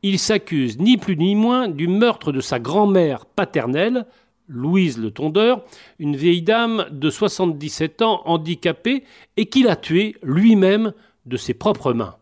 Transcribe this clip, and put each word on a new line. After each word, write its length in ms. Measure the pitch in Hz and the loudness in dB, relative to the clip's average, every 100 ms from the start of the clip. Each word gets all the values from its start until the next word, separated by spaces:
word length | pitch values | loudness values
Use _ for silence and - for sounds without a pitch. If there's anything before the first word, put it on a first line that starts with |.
Il 160 | 196 196 | -2 -2
s'accuse 600 | - 214 - 156 127 110 | 0 -2 -2 -2 -2 0
ni 200 | 202 247 | 2 2
plus 180 | - 170 | 0 0
ni 180 | 175 | 0
moins 320 | 202 220 247 247 | 2 2 0 -2
du 220 | 143 170 | -4 -2
meurtre 420 | 190 240 220 - | 2 2 0 -4
de 100 | 135 | -4
sa 180 | - 127 | -4 -4
grand-mère 640 | 117 180 208 190 165 127 | -2 0 2 4 2 -2
paternelle, 800 | - - 190 156 117 139 208 247 220 _ _ _ _ | -8 -6 -2 -2 -2 -2 0 -2 -6 _ _ _ _
Louise 520 | 127 139 185 175 113 | -8 0 2 2 0
Letondeur, 680 | 110 107 151 165 220 247 - - - _ | -8 -4 -2 0 2 0 -4 -20 -20 _
une 160 | 147 | -6
vieille 280 | 143 165 175 | 0 2 2
dame 440 | 170 226 233 220 175 | 2 0 0 -2 -6
de 180 | 143 147 | -4 -4
soixante-dix-sept 920 | - 208 - 185 151 151 - 160 - | 0 -2 0 -2 -2 -8 -6 -6 -2
ans, 180 | 226 214 - | -2 0 -2
handicapée, 760 | 170 156 170 175 156 226 269 - - _ - | -2 -2 -4 -4 -2 -2 -4 -6 -20 _ -4
et 80 | 214 | 0
qu'il 220 | 269 240 | 4 4
a 80 | 175 | 2
tuée 380 | - 165 214 - | 0 0 0 -6
lui-même 680 | 143 147 220 214 190 208 220 - _ _ | -4 4 6 6 6 2 -2 -6 _ _
de 140 | 131 123 | -8 -8
ses 160 | - | -6
propres 400 | 120 208 202 135 | -4 -2 -2 -2
mains. 220 | 117 98 - | -2 -4 -10